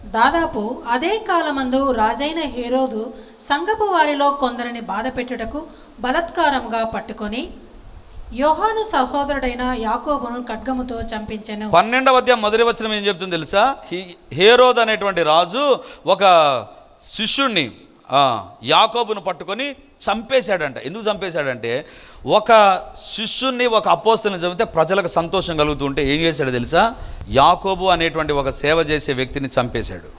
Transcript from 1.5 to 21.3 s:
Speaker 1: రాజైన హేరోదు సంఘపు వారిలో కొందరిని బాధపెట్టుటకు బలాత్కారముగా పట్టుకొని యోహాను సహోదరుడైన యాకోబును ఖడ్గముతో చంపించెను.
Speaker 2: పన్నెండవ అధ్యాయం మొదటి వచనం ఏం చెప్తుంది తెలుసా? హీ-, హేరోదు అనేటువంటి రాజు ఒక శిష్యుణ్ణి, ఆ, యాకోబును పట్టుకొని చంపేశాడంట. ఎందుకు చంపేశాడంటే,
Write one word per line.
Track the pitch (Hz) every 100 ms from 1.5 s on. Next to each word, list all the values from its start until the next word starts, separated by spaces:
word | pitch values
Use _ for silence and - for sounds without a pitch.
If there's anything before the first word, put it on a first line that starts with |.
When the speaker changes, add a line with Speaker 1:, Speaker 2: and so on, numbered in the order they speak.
| 269 262 262 269
Speaker 1:
రాజైన | 226 214 254 285 320
హేరోదు | 294 240 233 262 262 214 233 - - -
సంఘపు | - 285 359 427
వారిలో | 415 349 302 285 277
కొందరిని | 277 254 240 240 233
బాధపెట్టుటకు | 190 196 254 254 247 233 226 294 330 - - -
బలాత్కారముగా | 247 302 339 359 311 269 226 226
పట్టుకొని | 226 214 - 208 208 226 339 - - - - - - - -
యోహాను | 226 294 311 427 440
సహోదరుడైన | 440 302 254 285 277 277 254 240 254 247
యాకోబును | 220 247 311 277 240 240
ఖడ్గముతో | 247 220 262 254 247 233
చంపించెను. | 226 220 208 220 214 208 214
Speaker 2:
పన్నెండవ | 170 208 254 262 254
అధ్యాయం | 247 240
మొదటి | 208 220
వచనం | 233 226 220
ఏం | 214 202
చెప్తుంది | 185 190
తెలుసా? | 170 151 196 247 277 -
హీ-, | 175 185 - - 127
హేరోదు | 196 247 254 240
అనేటువంటి | 226 214 202 170
రాజు | 156 160 175 226 285 220 - - 151
ఒక | 185 190 175 151 127 101 - - _
శిష్యుణ్ణి, | - - 214 - 269 202 123 - - _ -
ఆ, | 135 139 110 90 -
యాకోబును | 113 160 220 240 220 208
పట్టుకొని | 175 180 180 208 285
చంపేశాడంట. | 262 - _ - 214 220 262 220 185 147 120
ఎందుకు | 120 202 214
చంపేశాడంటే, | 196 185